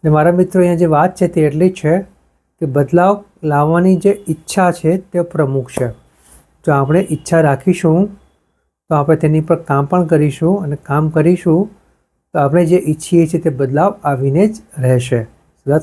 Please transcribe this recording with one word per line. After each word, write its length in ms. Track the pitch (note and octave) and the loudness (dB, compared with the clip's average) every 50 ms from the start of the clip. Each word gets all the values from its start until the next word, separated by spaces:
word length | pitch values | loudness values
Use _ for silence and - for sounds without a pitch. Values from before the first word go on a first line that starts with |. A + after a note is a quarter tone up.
| - | 2
ને 60 | D#3+ | 2
મારા 220 | D3+ D3+ D3+ E3+ F3 | 2 4 4 4 4
મિત્રો, 280 | F3+ F#3 F3+ - F#3 | 2 0 0 2 0
અહીંયા 160 | F3+ F3 F3 | 2 2 2
જે 100 | E3 F3+ | 0 2
વાત 300 | E3 D#3 D3 D#3 F#3 F#3+ | 2 2 2 2 0 0
છે, 120 | - F#3 E3+ | -2 -4 -2
તે 120 | F3 F3 | 0 0
એટલી 280 | D#3 D3+ C#3+ D#3 E3+ F#3+ | 0 0 0 2 0 0
જ 60 | F#3 | 0
છે 260 | - - D3+ D#3+ F#3 G3+ - _ _ _ _ _ _ _ _ _ _ | 0 -2 0 0 0 -2 -6 _ _ _ _ _ _ _ _ _ _
કે 60 | E3+ | -8
બદલાવ 580 | D3+ C3 C#3+ C#3+ C3 - F3 F3 F#3+ G#3 G3+ G3+ _ _ _ - | -4 0 -2 -2 2 2 2 2 2 0 -2 -4 _ _ _ -6
લાવવાની 540 | D#3 D3 C#3+ D3 D3+ E3 E3+ F3+ F#3 F#3+ | -2 0 0 0 2 2 2 2 2 2
જે 280 | E3+ - G3 G3+ G3+ - - | 2 2 0 -2 -2 -4 -8
ઈચ્છા 440 | D#3 D#3 - - - - F#3 F3+ F3 | -8 -8 -8 -8 -2 0 0 0 0
છે, 240 | - - D#3 E3+ F#3+ | 0 -2 -2 -2 -2
તે 220 | F#3 _ _ F3+ | -4 _ _ -4
પ્રમુખ 500 | E3+ F3 - - D#3 C3+ C3+ C3+ B2+ B2+ | -4 -4 -2 -2 -2 -2 -2 -4 -6 -6
છે. 180 | - - B2+ A#2+ A2 - _ _ _ _ _ _ - - _ _ _ _ _ | -6 -6 -6 -6 -6 -10 _ _ _ _ _ _ -20 -20 _ _ _ _ _
જો 60 | - D3+ | 0 0
આપણે 340 | C#3 C#3 C3 D3+ F3 G3+ - | 0 2 2 0 0 0 0
ઈચ્છા 300 | D#3 - - - F3 E3 | -4 -8 -4 0 0 2
રાખીશું, 760 | D#3+ D3 C#3 C3+ - F#3 F3+ F3 - E3+ D#3 E3+ G3 G#3 - - _ _ _ _ _ _ _ _ _ _ _ _ _ _ | 2 2 0 0 0 -2 -2 0 0 0 2 2 0 -2 -4 -14 _ _ _ _ _ _ _ _ _ _ _ _ _ _
તો 60 | D#3+ | -2
આપણે 220 | D3 C#3+ C#3+ D#3+ | -2 2 0 0
તેની 240 | D3+ D#3 D#3 D#3 D#3 | 0 2 0 0 0
પર 160 | D#3 D#3 E3+ | 0 0 -2
કામ 300 | D#3+ E3 - C#3+ C#3 C#3+ | -4 -2 -2 -2 -2 0
પણ 200 | C#3+ - F3+ F3+ | 0 0 -2 0
કરીશું, 560 | D#3 E3 D#3 D3+ D3 C3 - D#3+ E3 F#3+ G3+ F#3+ | 2 0 0 0 0 -2 -2 -2 -2 0 -2 -2
અને 140 | D3 D3 | -6 -8
કામ 320 | D3 _ - C#3 D3 D#3 D#3 | -8 _ -4 -2 -2 -2 0
કરીશું, 640 | D#3 E3 D#3 E3 F3+ F3 - F3 D#3 E3 G3+ G#3+ - _ _ _ _ _ _ _ _ _ _ _ _ | 0 0 2 2 2 0 0 0 0 0 0 -4 -8 _ _ _ _ _ _ _ _ _ _ _ _
તો 60 | D#3+ | -2
આપણે 280 | C#3+ C#3 C#3+ F3 F3+ | -2 0 2 2 2
જે 100 | D#3 F3 | 2 2
ઈચ્છીએ 500 | F3+ - - D#3 D#3 - - - E3+ E3 | 0 0 -2 -6 -6 -4 -2 0 2 2
છીએ, 140 | D#3+ E3 E3 | 2 0 -2
તે 100 | - E3 | -2 -2
બદલાવ 440 | C#3 B2+ C#3 C3 C3 C#3+ E3 G3+ G3+ - - | -2 -2 -4 -2 0 0 0 0 -2 -4 -4
આવીને 440 | D3 C#3+ B2+ C3+ C#3 C3+ D#3 G3 G#3+ | -4 -4 -2 -2 -2 0 2 2 0
જ 140 | A3 - - _ - D3+ | 0 -4 -16 _ -10 -4
રહેશે. 480 | B2+ B2+ B2+ B2 B2 - - A#2+ A2 - _ _ _ _ _ _ _ | 0 2 2 2 0 0 -2 -4 -4 -6 _ _ _ _ _ _ _
વાત 160 | C3+ C#3 D#3 | -2 -2 -2